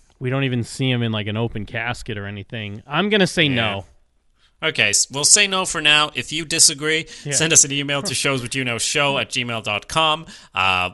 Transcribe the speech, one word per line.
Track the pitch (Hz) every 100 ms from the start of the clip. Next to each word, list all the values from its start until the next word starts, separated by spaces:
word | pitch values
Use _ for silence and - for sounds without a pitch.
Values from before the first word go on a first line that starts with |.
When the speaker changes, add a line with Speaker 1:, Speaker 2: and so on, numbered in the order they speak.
| _ -
Speaker 1:
We | 127
don't | 135 135
even | 123
see | 107 - 131
him | 123
in, | 117
like, | 107 104
an | 107
open | 117 107 98
casket | 113 117 113 - 104
or | 101
anything. | 101 - 117 104 104 139
I'm | 151 208
gonna | 208 180
say | 175
Speaker 2:
Yeah. | 151 123
Speaker 1:
no. | 110 98 - _ _ _ _ _ _ _
Speaker 2:
Okay, | 160 - 107
s-, | 101 -
we'll | 135
say | 147 208 196
no | 190 180
for | 165
now. | 151 151 151 131
If | 113
you | 156
disagree, | 156 160 - 139 151 156 156 -
Speaker 1:
Yeah. | 147
Speaker 2:
send | 135 160
us | 151
an | 143
email | 143 143 143
to | 131
shows | 127 143 135
what | 120
you | 135 123
know | 113
show | - 151 143 135
at | 110
gmail | 131 120 113
dot | 107 104 -
com. | 165 160 156 165 - -
Uh, | 95 95 92 90